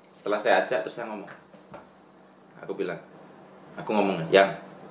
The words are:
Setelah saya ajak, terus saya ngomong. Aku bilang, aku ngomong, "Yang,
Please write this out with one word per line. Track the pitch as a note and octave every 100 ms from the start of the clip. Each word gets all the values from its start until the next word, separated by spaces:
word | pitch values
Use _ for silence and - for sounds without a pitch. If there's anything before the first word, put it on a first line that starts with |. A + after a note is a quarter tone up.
| -
Setelah | - G2+ G#2
saya | A#2 F#2+
ajak, | - - -
terus |
saya | - A2+
ngomong. | G#2+ F#2+ - - - - - - - - - - - - -
Aku | - F#2+
bilang, | F2+ E2 - - - - - - -
aku | - -
ngomong, | G#2+ G2 F2+ E2
"Yang, | G2 - - - - -